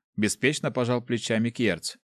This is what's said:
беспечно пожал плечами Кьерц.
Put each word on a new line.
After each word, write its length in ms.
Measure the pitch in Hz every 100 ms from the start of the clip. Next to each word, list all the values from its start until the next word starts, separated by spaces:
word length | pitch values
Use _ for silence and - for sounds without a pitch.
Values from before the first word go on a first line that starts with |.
| _ -
беспечно 540 | 104 - 131 151 151
пожал 320 | 131 117 123
плечами 480 | 123 117 - 110 117
Кьерц. 460 | 120 110 82 - -